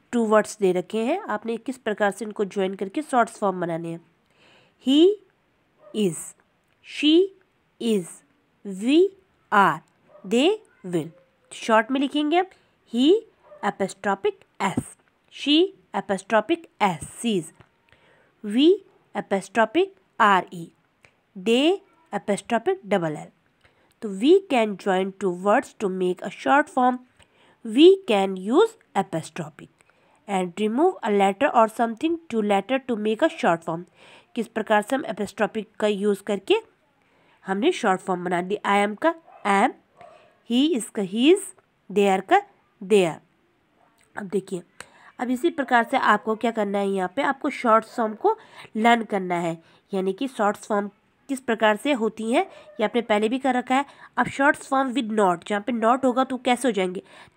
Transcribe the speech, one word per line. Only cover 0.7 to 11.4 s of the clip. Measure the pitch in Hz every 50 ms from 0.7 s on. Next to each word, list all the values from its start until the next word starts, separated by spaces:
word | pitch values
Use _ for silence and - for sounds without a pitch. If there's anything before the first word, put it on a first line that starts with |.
रखे | 175 180 175 - -
हैं, | 220 220 247 320 392
आपने | 427 285 214 208 - 226 233
किस | 220 - - 254
प्रकार | - - 220 208 - 214 202
से | 190 - 233
इनको | 214 202 - 214
ज्वाइन | 185 - 202 190 190 196
करके | 190 208 196 - 311
शॉर्ट्स | 294 - - 247 226 - - -
फॉर्म | 214 196 185 185
बनाने | 175 165 165 160 165 165
हैं। | 165 170 _ _ _ _ _ _ _ _ _ _ _ _ _ _ _ _ -
He | 254 269 294 330 392 415 403 _ _ _ _ _ _ _ _ _ _ _ _ - - -
is, | 220 208 180 156 - - - - _ _ _ _ _ _ _ _ _ _ - -
she | - 285 302 311 349 392 381 - _ _ _ _ _ _ _ _ -
is, | 233 233 220 196 170 160 - - _ _ _ _ _ _ _ _ - 202 190 185 208
we | 247 285 330 370 392 - _ _ _ _ _ _ - -
are, | 208 196 170 147 160 _ _ _ _ _ _ - - -
they | 190 220 240 277 349 427 427 _ _ _ _ - 180
will। | 175 165 143 165 - _ _ _ _ _